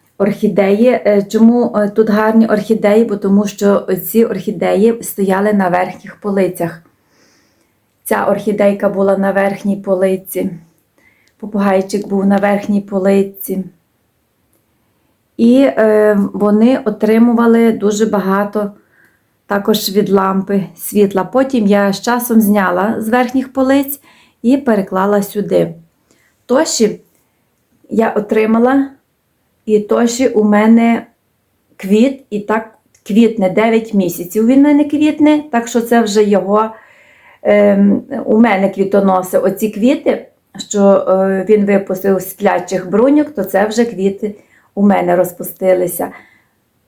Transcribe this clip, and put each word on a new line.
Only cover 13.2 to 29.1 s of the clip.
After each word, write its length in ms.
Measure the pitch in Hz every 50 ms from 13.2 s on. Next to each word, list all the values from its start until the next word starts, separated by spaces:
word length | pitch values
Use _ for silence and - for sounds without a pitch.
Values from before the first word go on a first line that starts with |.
| 196 196 196 - - - 190 190 180 170 - _ _ _ _ _ _ _ _ _ _ _ _ _ _ _ _ _ _ _ _ _ _ _ _ _ _ _ _ _ _ _ _ -
І, 240 | 226 233 247 269
е, 560 | 277 262 - - 220 214 214 214 214 214 208 202 202 196 196
вони 460 | 196 208 208 208 214 220 247 262 - -
отримували 880 | 214 214 - 220 214 220 226 233 240 233 226 233 233 226 233 233 226
дуже 340 | 220 - 196 208 208 202 220
багато 680 | - 214 196 185 190 190 196 208 202 202 214 208 202 202 _ _ _ _ _ _ _ _ _ _ _ _ _ _ -
також 420 | 208 202 202 226 220 208 - -
від 200 | 190 208 208 185
лампи 540 | 196 196 190 190 196 196 190 - 202 196 175 - -
світла. 480 | - - - - 208 208 196 - 185 185
Потім 440 | 180 - 254 269 262 269 240 208 196
я 260 | 202 202 202 202 196
з 80 | -
часом 400 | - 240 240 240 233 - 233 220
зняла 540 | 214 202 208 208 190 180 175 180 190 220 226 -
з 120 | 220 220
верхніх 440 | 226 247 254 247 - 262 254 - -
полиць 460 | 269 262 262 269 277 277 277 - - _ _ _ _ _ _ _ _
і 160 | - 233 269 277
переклала 640 | 277 247 220 202 190 - - 185 190 202 208 202
сюди. 520 | 196 - - 208 190 165 190 175 170 165 - - - _ _ _ _ _ _ _ _ _ _ _ _
Тоші 560 | - 240 277 330 - - - 226 180 170 - _ _ _ _ _ _ _ _ _ _ _ _ _ _ _ _ _ -
я 200 | 214 202 226 -
отримала, 800 | - 214 202 - 214 214 214 214 220 226 233 254 269 277 277 269 - _ _ _